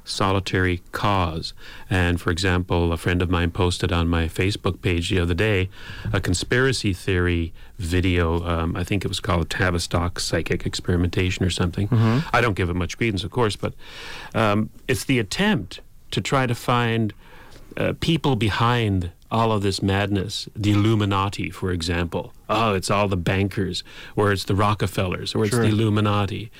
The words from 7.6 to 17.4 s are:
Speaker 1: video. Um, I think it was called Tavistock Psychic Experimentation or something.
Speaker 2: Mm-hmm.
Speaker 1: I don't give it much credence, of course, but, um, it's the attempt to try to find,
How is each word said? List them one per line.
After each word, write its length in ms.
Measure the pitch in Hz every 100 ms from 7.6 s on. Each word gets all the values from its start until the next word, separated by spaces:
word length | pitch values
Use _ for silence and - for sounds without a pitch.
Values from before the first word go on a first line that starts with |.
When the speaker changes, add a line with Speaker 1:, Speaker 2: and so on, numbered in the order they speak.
| - -
Speaker 1:
video. 640 | 85 90 92 87 82 85
Um, 300 | 85 85 82
I 100 | 87
think 200 | 87 101
it 40 | -
was 120 | -
called 280 | - 85 82
Tavistock 720 | - 92 87 - 87 87 -
Psychic 480 | - 85 - - -
Experimentation 800 | - - - 87 101 92 -
or 60 | 90
something. 380 | - 92 85 101
Speaker 2:
Mm-hmm. 400 | 113 113 120 165
Speaker 1:
I 80 | 123
don't 140 | 117
give 160 | 95 87
it 40 |
much 220 | 90 85 -
credence, 260 | 117 98
of 80 | 110
course, 240 | - 113
but, 200 | - 98 - - - - - -
um, 360 | 107 110 104 107 - -
it's 160 | 110
the 140 | - 127
attempt 600 | 104 - 208 165 92 - - - -
to 120 | -
try 240 | - 139 127
to 80 |
find, 580 | 117 - 120 117 113 107 - - -